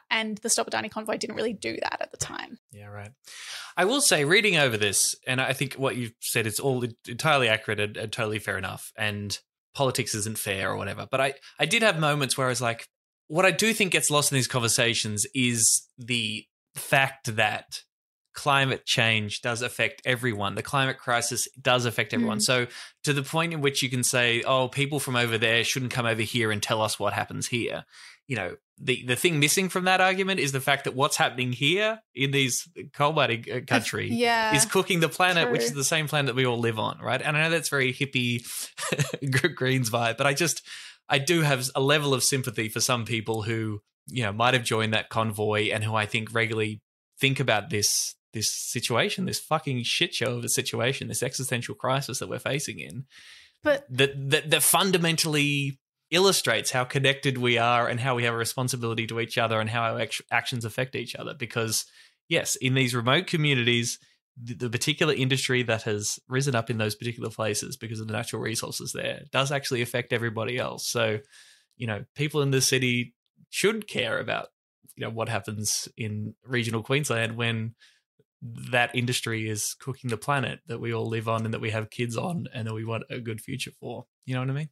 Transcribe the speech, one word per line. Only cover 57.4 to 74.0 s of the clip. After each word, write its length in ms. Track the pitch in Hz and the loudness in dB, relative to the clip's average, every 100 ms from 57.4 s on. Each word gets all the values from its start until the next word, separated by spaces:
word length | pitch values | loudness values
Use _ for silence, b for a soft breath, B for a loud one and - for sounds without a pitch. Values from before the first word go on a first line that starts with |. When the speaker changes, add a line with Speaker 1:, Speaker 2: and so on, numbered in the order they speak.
| 123 117 | 2 4
Speaker 2:
are 300 | 117 120 117 | 4 4 2
and 100 | 123 | 0
how 160 | 131 | 0
we 100 | 123 | 0
have 100 | 120 | 0
a 20 | 117 | 0
responsibility 720 | 113 - 127 127 117 110 113 | -2 -2 -2 -2 -2 -2 -2
to 140 | 117 | -2
each 180 | 117 - | -2 0
other 200 | 113 110 | 2 2
and 100 | 110 | 0
how 120 | 117 113 | 0 0
our 60 | 117 | -2
act-, 220 | 113 - - | -4 -6 -2
actions 340 | 120 - 120 | -2 0 -4
affect 300 | 113 - 127 | -4 -4 -4
each 200 | 117 120 - | -4 -8 -8
other. 180 | 117 | -10
Because, 520 | - 120 - 113 107 - b b b - | -8 -6 -2 0 -2 -4 b b b -4
yes, 280 | 165 - - | -2 -2 -2
in 180 | 131 | 0
these 200 | 131 127 | 2 2
remote 320 | 123 117 147 185 | 2 2 2 2
communities, 720 | 175 151 131 120 120 117 - b b _ - | 0 2 2 4 2 2 -6 b b _ -16
the, 140 | 120 | -12
the 160 | 123 123 | -6 -4
particular 440 | 110 - 147 160 | -2 0 2 2
industry 480 | 139 131 131 - 123 | 2 2 0 2 0
that 200 | 117 110 | 2 0
has 360 | - 104 101 - - | 0 -2 -2 -6 -4
risen 260 | 127 143 | -2 0
up 160 | 120 113 | 0 0
in 80 | 113 | 0
those 160 | 107 | -2
particular 360 | - 120 117 117 | -2 -6 -6 -8
places 460 | - 110 104 - - | -4 -2 -2 -4 -8
because 240 | 113 110 | -10 -8
of 60 | 110 | -6
the 60 | |
natural 300 | 110 123 113 | -6 -6 -6
resources 500 | 120 110 - - 131 | -4 -4 -6 -8 -8
there 300 | - 120 123 143 | -6 -6 -6 -4
does 180 | 127 139 | -2 0
actually 300 | 143 135 120 | -2 -2 -2
affect 300 | 120 123 120 | -2 -2 -2
everybody 460 | 120 117 110 113 123 | -2 -2 -4 -4 -2
else. 280 | 127 120 - | -4 -4 -4
So, 340 | 120 113 107 - b b b b - | 0 2 0 -4 b b b b -10
you 100 | 120 | -6
know, 180 | 104 127 | -6 -8
people 280 | - 151 151 | -6 -2 0
in 80 | 139 | 2
the 100 | 135 | 4
city 540 | 127 131 127 120 123 _ _ _ _ | 4 2 2 0 -2 _ _ _ _
should 360 | - 190 226 - | 0 2 2 -4
care 300 | 208 | -4